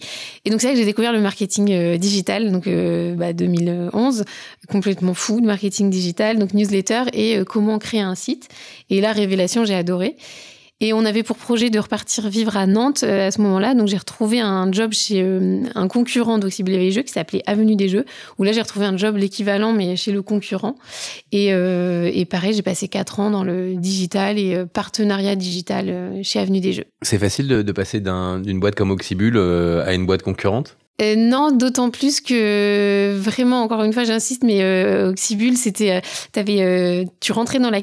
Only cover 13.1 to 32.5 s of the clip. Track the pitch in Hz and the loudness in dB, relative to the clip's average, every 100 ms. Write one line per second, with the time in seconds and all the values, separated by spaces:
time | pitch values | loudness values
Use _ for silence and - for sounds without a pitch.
13.1 | 196 190 196 208 190 214 254 214 196 - | 2 0 2 2 2 2 2 2 0 -4
14.1 | - 214 240 214 190 185 190 226 214 - | -4 0 0 0 0 0 0 0 -2 0
15.1 | 196 185 190 185 190 247 - 190 240 240 | 0 2 2 0 0 -2 -2 0 0 0
16.1 | 247 226 220 196 - 185 190 185 196 269 | 0 0 0 0 -2 0 2 2 0 -2
17.1 | - 165 196 - 208 220 214 196 196 277 | -6 -4 -4 -2 2 2 4 2 0 -2
18.1 | - - - 196 220 220 202 202 190 214 | -10 -18 -2 0 0 -2 -2 -2 0 0
19.1 | 208 196 - 202 202 214 226 180 180 - | 0 -2 -2 0 0 2 0 0 -2 -2
20.1 | 202 190 208 - 190 208 277 - - - | -4 -2 -4 -2 -6 -4 -8 -14 -14 -12
21.1 | - - 202 202 185 185 180 180 175 175 | -14 -4 0 2 2 2 0 0 0 0
22.1 | 185 175 180 185 214 190 180 196 196 196 | 0 -2 -2 0 0 -2 -4 -4 -6 -6
23.1 | - 208 202 190 175 185 185 180 196 180 | -2 -2 0 -2 -4 -4 -4 -2 -2 -2
24.1 | 202 196 208 190 175 180 - 208 - 208 | -2 0 0 0 -2 -4 -6 -6 -2 0
25.1 | 196 196 196 185 180 175 190 190 180 180 | 0 0 -2 -4 -6 -4 -4 -4 -6 -8
26.1 | 190 196 214 190 190 185 175 - _ - | -8 -4 -2 0 0 0 -4 -8 _ -2
27.1 | 104 101 - 139 120 101 95 95 107 95 | 0 0 0 0 2 0 -2 -4 -4 -2
28.1 | 92 90 92 98 95 98 104 98 95 - | -2 -2 -4 -4 0 0 2 0 0 -2
29.1 | 92 110 117 90 87 87 85 87 92 90 | 0 2 4 4 4 2 2 0 0 2
30.1 | 95 - 95 101 110 151 - _ - 214 | 0 0 -2 0 0 -4 -12 _ -2 2
31.1 | 214 226 262 302 254 254 254 247 226 269 | 4 4 4 4 4 2 2 0 0 0
32.1 | 285 - 240 214 | 0 0 0 2